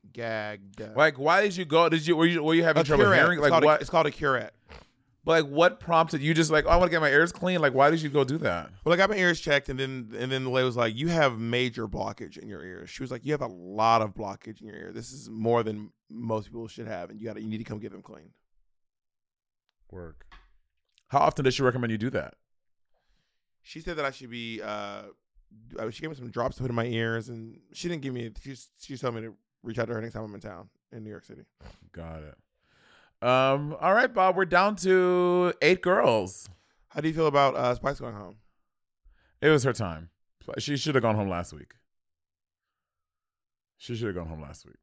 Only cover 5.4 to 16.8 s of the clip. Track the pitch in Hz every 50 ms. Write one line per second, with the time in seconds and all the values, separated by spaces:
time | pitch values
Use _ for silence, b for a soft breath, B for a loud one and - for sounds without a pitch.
5.4 | 156 139 139 151 170 180 - - - 170 170 160 165 160 - 143 139 156 165 156
6.4 | 165 151 156 151 143 151 170 175 180 170 165 165 156 143 135 147 165 170 - -
7.4 | 175 185 185 175 156 139 127 131 139 147 165 165 156 147 139 147 139 127 143 165
8.4 | 160 110 87 85 78 - - - - 151 170 175 196 196 214 196 185 175 170 156
9.4 | - - 143 139 139 - 135 127 135 135 135 131 120 107 117 107 123 127 135 131
10.4 | 131 131 123 131 127 127 117 123 120 113 110 117 151 170 170 165 151 135 120 110
11.4 | 113 117 120 123 127 123 117 120 113 101 101 104 101 107 104 - 117 78 - -
12.4 | - 107 101 80 73 92 90 90 85 - - - 135 123 127 117 - 135 151 143
13.4 | 139 117 95 87 87 90 98 107 110 113 113 113 107 104 92 110 110 98 98 -
14.4 | - 113 110 _ 113 107 101 - 85 90 - 123 120 - 131 135 117 120 110 110
15.4 | 110 117 117 117 113 110 107 107 107 - _ _ _ _ - 113 120 113 110 110
16.4 | 101 - - 117 113 110 - -